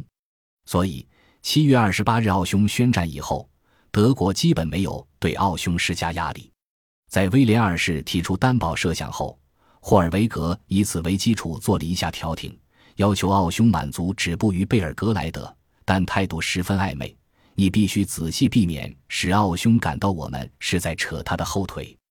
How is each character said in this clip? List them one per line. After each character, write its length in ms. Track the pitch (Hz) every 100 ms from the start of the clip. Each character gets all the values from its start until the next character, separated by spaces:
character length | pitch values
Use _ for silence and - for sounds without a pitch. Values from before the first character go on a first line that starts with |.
| - _ _ _ _ _ -
所 180 | 92 95
以， 180 | 65 - _ _ _
七 220 | - 151
月 120 | 147 127
二 160 | 104
十 120 | 90
八 160 | 107 117
日 100 | 107
奥 160 | 95 90
匈 220 | 98 104
宣 240 | - 123
战 200 | 95 85
以 80 | 69
后， 300 | - 67 - _ _ _ _
德 240 | 104 113
国 180 | 135 90
基 220 | 92 170
本 140 | 139 80
没 160 | 82
有 240 | 90 - - -
对 160 | 82
奥 240 | - 98 80
匈 220 | 92 85
施 160 | - 85
加 160 | 82
压 200 | 87 78
力。 180 | - - _ _ _ _ _ _
在 200 | 95 95
威 160 | 131 120
廉 160 | 113
二 160 | 104 85
世 240 | - 78
提 200 | - 90
出 140 | 85 92
担 240 | 131 123
保 160 | 85 80
设 180 | 87
想 160 | 80 80
后， 300 | - 73 - _ _ _ _
霍 180 | - 104
尔 120 | 85
维 180 | 95 113
格 320 | 85 78 92 -
以 160 | 95
此 160 | 101 87
为 120 | 82 95
基 180 | 117
础 240 | 107 82 76
做 220 | - 90
了 60 | 80
一 100 | 90
下 160 | 82
调 240 | - 82 78
停， 180 | 67 - _ _ _ -
要 180 | 104 98
求 140 | 92
奥 200 | 98 87
匈 180 | 104 113
满 220 | 85 69
足 240 | - 87
止 220 | 98 90 82
步 160 | 110
于 140 | 90 95
贝 160 | 117
尔 120 | 80
格 200 | - 107
莱 180 | 101 80
德， 240 | - - - _ _ -
但 200 | 92 87
态 220 | - 95
度 140 | 82
十 200 | - 92
分 160 | 87 98
暧 160 | 95
昧 220 | 67 - - _ _ _ -
：“你 140 | 95
必 180 | 107 98
须 160 | 101
仔 260 | 98 - 80
细 200 | - 131
避 160 | 127 87
免 280 | 78 - - -
使 240 | - -
奥 240 | 98 190 -
匈 240 | 117 113
感 180 | - 65
到 140 | 98
我 160 | 85 69
们 240 | 65 - -
是 220 | - 90
在 120 | 85 78
扯 280 | - 80
他 140 | - -
的 80 | -
后 200 | 98 92
腿。 320 | 73 - - _